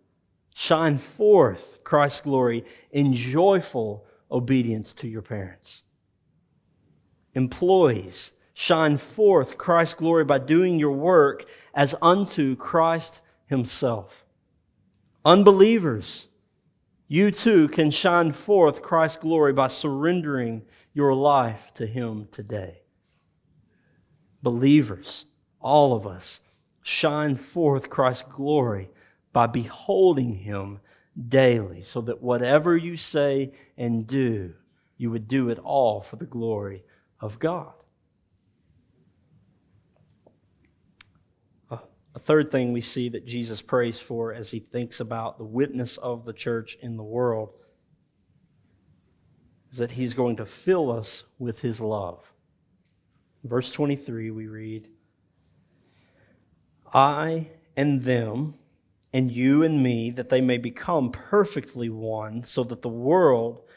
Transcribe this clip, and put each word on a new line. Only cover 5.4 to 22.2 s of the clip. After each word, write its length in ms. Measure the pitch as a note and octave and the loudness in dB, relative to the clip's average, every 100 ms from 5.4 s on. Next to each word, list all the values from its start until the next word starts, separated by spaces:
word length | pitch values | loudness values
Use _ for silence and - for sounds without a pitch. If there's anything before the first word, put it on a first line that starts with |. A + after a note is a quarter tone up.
| F#2 - - - _ _ _ _ _ _ _ _ _ _ _ _ _ _ _ | -10 -14 -20 -20 _ _ _ _ _ _ _ _ _ _ _ _ _ _ _
Employees, 1000 | - B2+ - F3+ F#3+ D#3+ A2 F#2 - - _ _ | -4 -4 -2 4 6 6 2 -6 -14 -16 _ _
shine 420 | - - E3 D#3 C#3+ | -10 0 2 4 0
forth 640 | - - G#3+ F3+ C3 - | -4 2 6 6 4 -6
Christ's 360 | - E3+ E3 | 2 2 2
glory 300 | - D#3+ E3 | 0 2 2
by 140 | D3 C#3 | 4 2
doing 400 | B2+ D#3+ F#3 E3+ | 4 2 4 2
your 140 | D3 | 0
work 540 | C#3 D#3+ F#3 C#3+ - - - _ | 0 4 6 6 2 -12 -20 _
as 220 | - C#3 E3 | 0 0 4
unto 540 | F3 F#3 G3 - C#3 | 4 4 2 0 -2
Christ 680 | C3 - E3+ E3 E3 D#3+ - _ _ _ | -2 -2 2 2 0 -6 -16 _ _ _
himself. 800 | C3+ A#2+ - C3+ A2+ G2 - _ _ _ _ _ _ _ _ _ _ | -4 -4 -2 -2 -2 -8 -20 _ _ _ _ _ _ _ _ _ _
Unbelievers, 1040 | D3 F#3 G3+ G3 G#3 A3+ E3+ A2 - - - _ _ _ _ _ _ _ _ | 4 8 8 8 6 6 0 -4 -8 -16 -18 _ _ _ _ _ _ _ _
you 240 | D3 G#3 | 2 2
too 340 | G3+ A#3 G3+ D3 | 2 4 6 4
can 220 | - D#3 | 4 0
shine 420 | C#3+ F#3 F3 E3 | 2 2 2 2
forth 500 | C#3+ - G3+ D#3+ C#3 | -2 2 4 6 2
Christ's 340 | - E3 D#3+ - | -2 2 2 -2
glory 360 | D#3+ D#3+ D3 | -2 2 2
by 140 | C3+ C3 | 2 0
surrendering 960 | - D3+ C3+ D#3 F3+ D#3 C3+ A#2 A2+ G#2+ _ _ | -2 -6 -2 -2 -2 -2 -4 -4 -8 -14 _ _
your 180 | C#3+ C#3+ | 0 2
life 600 | C3+ C#3+ C#3 A#2+ G#2+ - | 4 4 4 2 -4 -16
to 100 | - | -12
him 440 | A2 A#2+ A#2 G#2+ | -10 -8 -8 -8